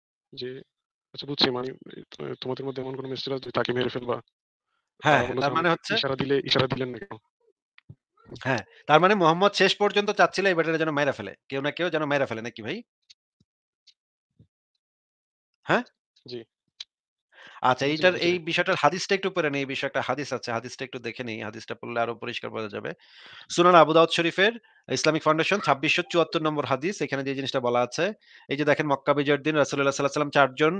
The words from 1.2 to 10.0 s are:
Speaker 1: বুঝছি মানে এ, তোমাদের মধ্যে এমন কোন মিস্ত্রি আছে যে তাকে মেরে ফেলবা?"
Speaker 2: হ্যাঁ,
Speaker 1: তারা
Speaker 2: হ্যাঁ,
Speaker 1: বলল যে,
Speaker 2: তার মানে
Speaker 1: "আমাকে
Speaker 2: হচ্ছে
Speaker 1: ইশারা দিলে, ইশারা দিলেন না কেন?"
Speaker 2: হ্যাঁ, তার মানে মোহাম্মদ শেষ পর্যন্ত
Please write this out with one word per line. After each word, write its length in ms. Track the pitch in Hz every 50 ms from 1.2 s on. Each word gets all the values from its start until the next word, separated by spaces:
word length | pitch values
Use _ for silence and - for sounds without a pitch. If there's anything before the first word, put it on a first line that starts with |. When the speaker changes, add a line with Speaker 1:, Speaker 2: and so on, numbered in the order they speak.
| -
Speaker 1:
বুঝছি 220 | 135 143 - - 139
মানে 200 | 123 123 123 131 - - - -
এ, 100 | - - - - - - - - 131
তোমাদের 280 | - - 123 131 - 135
মধ্যে 180 | 135 131 131
এমন 140 | 127 131 135
কোন 100 | 127 131
মিস্ত্রি 240 | 131 131 117 - 131
আছে 140 | 139 131 131
যে 60 | 127
তাকে 200 | - 127 117 - 120
মেরে 160 | 127 123 120
ফেলবা?" 280 | - 131 120 117 120
Speaker 2:
হ্যাঁ, 80 | 120 - _ _ _ _ _ _ _ _ _ _ _ _ _ _ -
Speaker 1:
তারা 140 | - 151 147
Speaker 2:
হ্যাঁ, 100 | 131 123
Speaker 1:
বলল 100 | 123 -
যে, 60 | 131
Speaker 2:
তার 120 | 135 143 -
মানে 140 | 160 170
Speaker 1:
"আমাকে 40 | 175
Speaker 2:
হচ্ছে 220 | 165 - - - 208
Speaker 1:
ইশারা 220 | 226 - 139 135
দিলে, 200 | 131 135 131 139 139 -
ইশারা 220 | - - 135 127
দিলেন 220 | 127 127 123 131 123
না 80 | 123
কেন?" 160 | 110 101 - 110 110 _ _ _ _ _ _ _ _ _ _ _ _ _ - - _ _ _ _ _ _ - - 120
Speaker 2:
হ্যাঁ, 220 | - 127 131 113 98 _ - - -
তার 140 | - 147 156
মানে 140 | 175 190 220
মোহাম্মদ 360 | 202 170 156 165 175 202 202 202
শেষ 180 | - 196 190 -
পর্যন্ত 320 | - 208 208 185 208